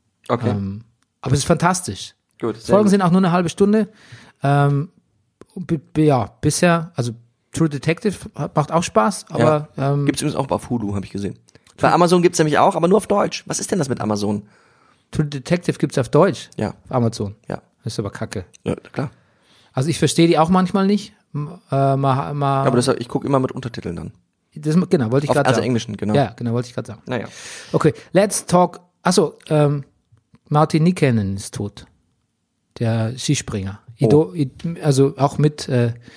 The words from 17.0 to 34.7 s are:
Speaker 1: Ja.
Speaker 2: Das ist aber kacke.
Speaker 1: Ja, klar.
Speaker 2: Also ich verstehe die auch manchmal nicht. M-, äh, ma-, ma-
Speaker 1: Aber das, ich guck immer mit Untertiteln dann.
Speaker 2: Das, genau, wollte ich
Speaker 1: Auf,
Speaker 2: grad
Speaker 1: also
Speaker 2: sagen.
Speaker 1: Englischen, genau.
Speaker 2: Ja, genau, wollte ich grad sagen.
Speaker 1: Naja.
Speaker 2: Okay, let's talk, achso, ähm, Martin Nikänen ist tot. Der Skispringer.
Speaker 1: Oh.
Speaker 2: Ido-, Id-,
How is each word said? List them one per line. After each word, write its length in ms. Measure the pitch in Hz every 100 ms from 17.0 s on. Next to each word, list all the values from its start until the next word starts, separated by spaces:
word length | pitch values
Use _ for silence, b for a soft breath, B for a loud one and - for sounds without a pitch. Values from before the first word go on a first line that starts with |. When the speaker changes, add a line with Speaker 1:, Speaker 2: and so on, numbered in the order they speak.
| 117 - 101 101 -
Speaker 1:
Ja. 120 | - _ _
Speaker 2:
Das 120 | 117
ist 40 | -
aber 120 | 101
kacke. 340 | - 110 - - _
Speaker 1:
Ja, 120 | - -
klar. 340 | - - 131 _ b b b b b
Speaker 2:
Also 160 | - 147
ich 100 | 147
verstehe 300 | 160 - 165
die 100 | 156
auch 100 | 160
manchmal 380 | 185 180 196 190
nicht. 260 | 202 - _ _
M-, 140 | 143 147 - -
äh, 240 | 139 135 135
ma-, 360 | 139 156 165
ma- 300 | 147 139 135
Speaker 1:
Aber 120 | 135 123
das, 100 | 123
ich 200 | - -
guck 160 | 135
immer 160 | - 135
mit 100 | 131
Untertiteln 440 | - 120 - - 85
dann. 160 | - - _ _ _
Speaker 2:
Das, 220 | 156 151 160 180
genau, 200 | 175 113
wollte 140 | 135
ich 60 | 151
Speaker 1:
Auf, 60 | 143
Speaker 2:
grad 100 | 131
Speaker 1:
also 100 | -
Speaker 2:
sagen. 80 | 120
Speaker 1:
Englischen, 300 | 117 113 104
genau. 180 | 107
Speaker 2:
Ja, 180 | 107 135 -
genau, 160 | 120
wollte 160 | 117 120
ich 60 |
grad 120 | - 117
sagen. 140 | 104 -
Speaker 1:
Naja. 200 | 123 - B B B B
Speaker 2:
Okay, 220 | 160 156 - B
let's 320 | 175 208 -
talk, 360 | - 180 175 - _ _
achso, 360 | 180 185 147 - -
ähm, 360 | 151 147 143 - _ _ _ _ _ -
Martin 320 | 151 156 165
Nikänen 540 | 165 180 139 113 98 98
ist 180 | -
tot. 320 | - 101 - - _ _ _ _ _ _ _ _ -
Der 380 | 113 113 113 127
Skispringer. 640 | - 143 - 107 95 101 - -
Speaker 1:
Oh. 40 |
Speaker 2:
Ido-, 300 | 113 147 175
Id-, 440 | 180 131 - 165